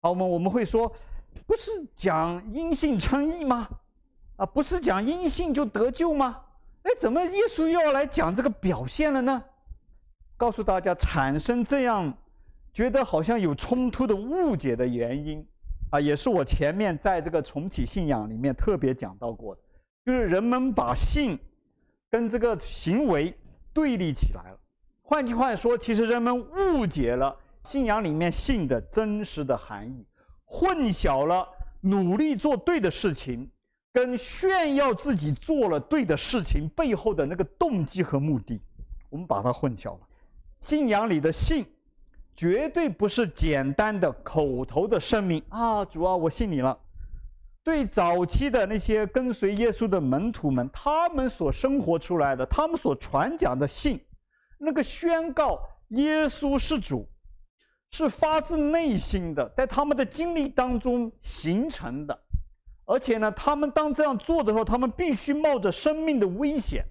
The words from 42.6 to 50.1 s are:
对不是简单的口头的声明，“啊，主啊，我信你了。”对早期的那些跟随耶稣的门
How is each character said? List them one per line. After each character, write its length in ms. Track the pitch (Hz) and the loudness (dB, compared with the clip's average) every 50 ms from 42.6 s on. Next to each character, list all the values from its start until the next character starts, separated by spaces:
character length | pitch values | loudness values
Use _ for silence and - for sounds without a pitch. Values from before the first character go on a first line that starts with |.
| 302 311 | 0 0
对 200 | - 339 330 269 | 0 0 0 0
不 180 | 170 - 208 | 0 0 -2
是 200 | 202 - 247 233 170 | 0 2 0 0 0
简 440 | - - - 160 147 139 135 139 139 | 0 0 0 2 2 2 2 0 2
单 240 | - 214 214 214 190 | 2 0 0 2 2
的 120 | 175 151 123 - - | 0 0 0 -4 -14
口 400 | - - 160 151 139 127 123 131 | -2 0 0 2 2 0 -2 -4
头 240 | - 110 151 190 214 | -2 0 0 2 2
的 100 | 233 175 | 0 0
声 240 | - - 233 214 | 2 0 0 2
明 180 | 196 180 165 156 - - | 2 2 0 0 -2 -8
，“啊， 340 | 175 220 233 226 220 208 196 | -4 -2 0 0 0 0 -2
主 180 | 196 - 160 | -4 -4 -2
啊， 140 | 170 185 185 | 0 2 2
我 120 | 180 160 165 | 2 0 0
信 220 | - - 226 202 | 0 0 -2 0
你 100 | 165 131 | 0 2
了。” 160 | 127 131 127 - - - - - - - - - - - - - - - - _ | 2 0 0 -2 -10 -20 -16 -16 -14 -12 -12 -14 -14 -16 -18 -20 -20 -20 -20 _
对 240 | _ 320 320 302 262 | _ 0 2 2 0
早 380 | 196 - 214 180 175 175 180 180 | 0 2 2 4 4 4 2 2
期 240 | 170 - - 277 285 | 2 2 0 2 4
的 160 | 226 240 202 | 2 2 2
那 100 | 190 220 | 2 0
些 300 | 208 - - 220 214 214 | -2 0 2 2 2 2
跟 260 | 190 - 254 254 254 | 2 0 0 0 0
随 220 | 226 - 208 196 208 | -2 0 0 0 2
耶 160 | 202 233 233 | 2 2 2
稣 160 | 202 - 226 | 2 0 0
的 140 | 208 190 185 | 0 2 2
门 320 | 147 127 | 2 2